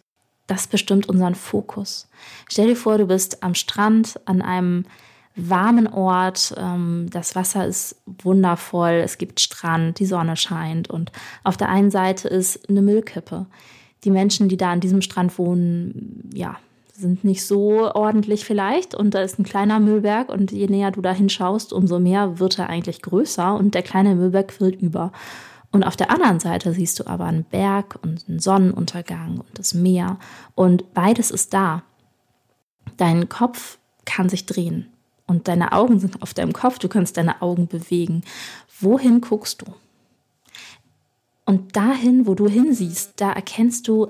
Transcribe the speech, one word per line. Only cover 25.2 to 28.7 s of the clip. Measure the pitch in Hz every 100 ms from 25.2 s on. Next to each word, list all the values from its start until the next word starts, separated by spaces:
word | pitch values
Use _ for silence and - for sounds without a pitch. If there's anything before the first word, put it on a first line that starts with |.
| - - - - _
Und | 196
auf | 180 -
der | 185
anderen | 320 277 165
Seite | 170 175 175
siehst | 175 170 -
du | -
aber | 180 170
einen | 160
Berg | 165 190 196 196 196 -
und | 160 165 -
einen | 165
Sonnenuntergang | 190 190 185